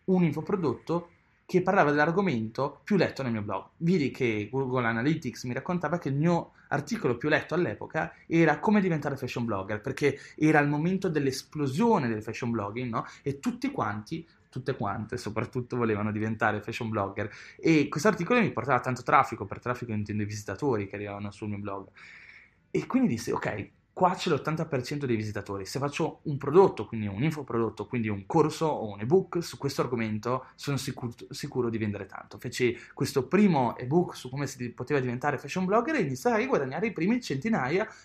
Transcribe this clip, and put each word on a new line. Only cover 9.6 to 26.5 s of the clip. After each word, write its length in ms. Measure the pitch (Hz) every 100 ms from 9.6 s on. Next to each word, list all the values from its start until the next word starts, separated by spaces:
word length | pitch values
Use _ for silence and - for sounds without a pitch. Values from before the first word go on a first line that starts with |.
| 98 107
perché 380 | 131 131 143 - - -
era 220 | 156 156
il 100 | 143
momento 400 | 147 165 190 190
dell'esplosione 1000 | 156 135 127 - 151 139 139 233 208 123
del 140 | 110
fashion 280 | 107 107 120
blogging, 400 | 113 101 113 127
no? 160 | 113 - -
E 160 | 143 139
tutti 320 | 247 240 269
quanti, 580 | - 107 104 104 165 - _ _
tutte 260 | 131 127 127
quante 400 | 101 110 107 104
soprattutto, 600 | - 110 110 127 123 127
volevano 360 | 113 104 107
diventare 480 | 107 110 110 113 104
fashion 300 | 110 117 117
blogger. 400 | 107 98 101 104 - - -
E 300 | - 156 143
questo 200 | 156 214
articolo 320 | - 175 247
mi 120 | 180
portava 280 | 120 120 123
tanto 220 | 131 123
traffico, 440 | - 147 127 117 98
per 140 | -
traffico 320 | 120 123 120
intendo 300 | 104 104 104
i 40 | 104
visitatori 600 | 104 104 98 147 107 98
che 100 | 101
arrivavano 340 | 101 101 101
sul 180 | - 107
mio 100 | 101
blog. 280 | 101 98 95 - - - - - - _ _
E 160 | - -
quindi 220 | 262 233
dissi: 220 | 117 -
"Ok, 400 | - - 107 101 _ _
qua 220 | - 180 185
c'è 120 | 185
l'ottanta 380 | 139 - 156 160
per 160 | 135
cento 240 | 123 147 139
dei 80 |
visitatori, 500 | 110 107 107 98 98 95
se 120 | 135
faccio 400 | 143 - 165 -
un 140 | - 139
prodotto, 480 | 143